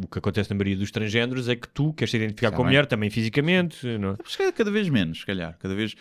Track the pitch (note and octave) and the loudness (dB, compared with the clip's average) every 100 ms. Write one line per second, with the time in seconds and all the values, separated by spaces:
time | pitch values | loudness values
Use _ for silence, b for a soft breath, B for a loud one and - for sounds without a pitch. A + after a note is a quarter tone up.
0 | G2 - G#2 G2+ F#2+ G2+ G2 F#2+ G2+ - | -6 -4 0 0 0 0 0 0 -2 -2
1 | G#2+ A2+ A#2+ B2+ A#2+ A#2+ - - D3+ D#3 | 0 2 2 0 0 -2 -4 -2 0 0
2 | A#2 A#2 A2 G#2 A2+ G#2 B2 C3+ C#3+ A#2 | 0 2 0 -2 -2 2 4 4 4 0
3 | G#2 A#2 A2 B2 D3+ F#3 F3 - B2 A2 | 0 0 0 2 4 2 2 -4 -6 -2
4 | G2 G2 - - F#4+ - G#3 G#3 G3 C3 | -2 -4 -6 -2 -2 0 0 2 2 2
5 | E2 D#2+ - F#2+ E2 F2 F#2+ F#2+ A2 - | 0 -4 -6 -6 -6 -6 -4 -2 -4 -6